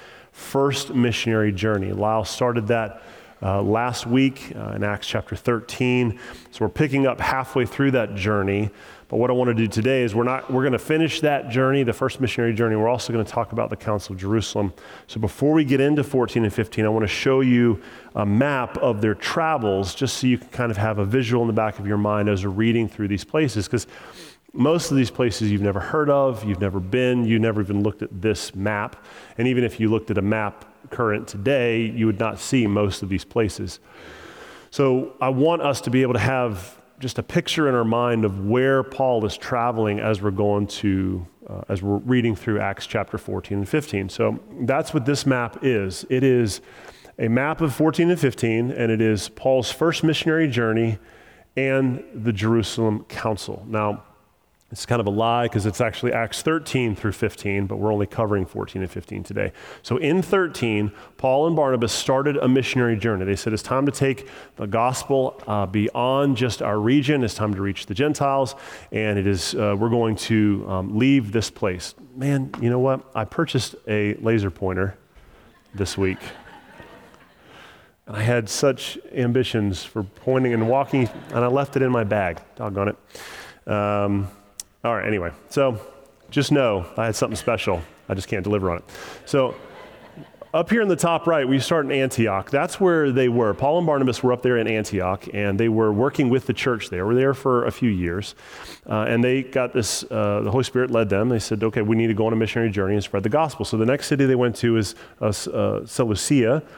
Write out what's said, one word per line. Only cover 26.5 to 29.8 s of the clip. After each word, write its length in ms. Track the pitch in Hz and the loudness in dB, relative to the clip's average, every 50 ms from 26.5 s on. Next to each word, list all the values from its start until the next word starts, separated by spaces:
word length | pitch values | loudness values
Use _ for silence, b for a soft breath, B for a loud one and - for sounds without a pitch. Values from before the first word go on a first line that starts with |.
| 98 87 | -2 -2
never 180 | 101 98 90 98 | -2 -2 -2 -4
been, 460 | 90 92 110 127 127 123 123 123 117 | -4 -2 0 2 2 2 2 2 2
you 120 | 110 113 | 2 2
never 220 | 107 113 113 104 107 | 2 2 2 2 0
even 240 | 104 92 101 101 101 | -2 0 0 0 0
looked 180 | 107 101 - | 0 -2 -4
at 200 | 107 - - 92 | -8 -10 -8 -2
this 340 | 87 110 104 - - - - | 0 0 0 0 -4 -8 -8
map. 500 | 95 98 104 107 101 107 - - - B B B B B B B | -4 -2 -2 -2 -2 -4 -6 -10 -16 B B B B B B B
And 120 | - 117 127 | -2 0 2
even 160 | 127 127 120 | 2 2 0
if 160 | 110 - - | 0 0 0